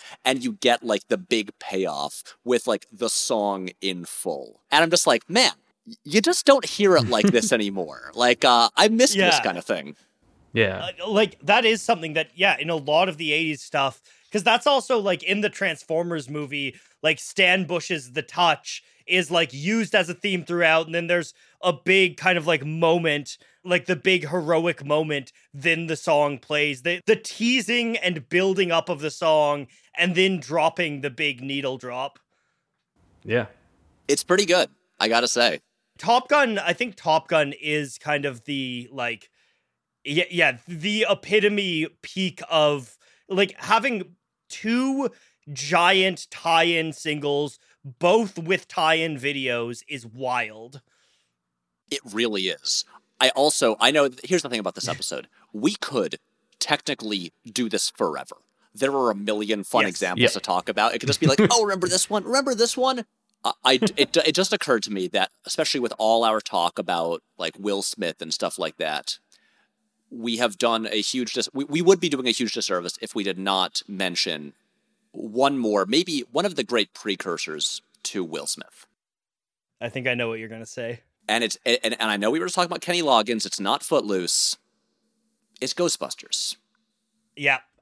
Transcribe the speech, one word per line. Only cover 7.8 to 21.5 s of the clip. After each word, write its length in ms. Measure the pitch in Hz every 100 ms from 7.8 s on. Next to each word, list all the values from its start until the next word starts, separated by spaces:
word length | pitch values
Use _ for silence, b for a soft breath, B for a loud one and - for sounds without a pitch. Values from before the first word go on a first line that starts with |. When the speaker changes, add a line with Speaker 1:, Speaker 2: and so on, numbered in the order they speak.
| 80 64 64 92
Speaker 1:
Like, 280 | 123 123
uh, 260 | 135 120 117 -
I 120 | 214
missed 260 | 226 269 202
this 200 | 180 151
Speaker 3:
Yeah. 60 |
Speaker 1:
kind 140 | 107 87
of 60 | -
thing. 300 | 90 73 73 _ _ _ _ _
Speaker 2:
Yeah. 360 | 117 104 95 110 -
Speaker 3:
Uh, 80 | 190
like, 280 | 208 220 -
that 220 | 147 220 226
is 160 | 220
something 320 | - 214 160
that, 180 | 151 156 -
yeah, 220 | 196 139
in 120 | 156
a 60 | 165
lot 320 | 139 156 185
of 100 | 151
the 140 | 160
eighties 300 | 151 160 147
stuff, 400 | - 147 139 - b b b
'cause 120 | 214
that's 240 | 190 233 294
also, 300 | 269 - 240
like, 220 | 196 165
in 180 | 165 208
the 80 | 208
Transformers 800 | - 196 156 - 160 175 165 127
movie, 460 | 147 147 143 139 b b b
like, 160 | 156 160
Stan 460 | - - 185 185 165
Bush's 480 | 175 - 170 123
The 80 | 123
Touch 600 | - - 170 151 - - - _ -
is, 260 | 180 151
like, 220 | 170 165
used 420 | 135 160 226 214 208
as 140 | 175
a 40 |
theme 300 | 175 202 185
throughout, 420 | 151 175 165 160 165
and 60 | 165
then 120 | 170
there's 260 | 175 160 - _